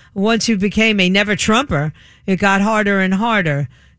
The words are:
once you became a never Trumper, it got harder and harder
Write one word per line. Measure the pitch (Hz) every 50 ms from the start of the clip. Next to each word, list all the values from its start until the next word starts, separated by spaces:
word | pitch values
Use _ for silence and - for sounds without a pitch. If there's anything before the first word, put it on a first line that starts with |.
| - - -
once | 196 196 220 233 220 - 233
you | 226
became | 185 202 208 - 214 220 226 214 196
a | 185 180
never | 185 202 208 208 202
Trumper, | - - - 220 240 285 - 170 143 147 156 - - - - - _ _
it | 196 190
got | 170 202 196 196 196
harder | 196 220 220 214 208 202 202 190
and | 190 185 190
harder | 185 226 233 220 202 175 160 143 143 143 - - - - _ _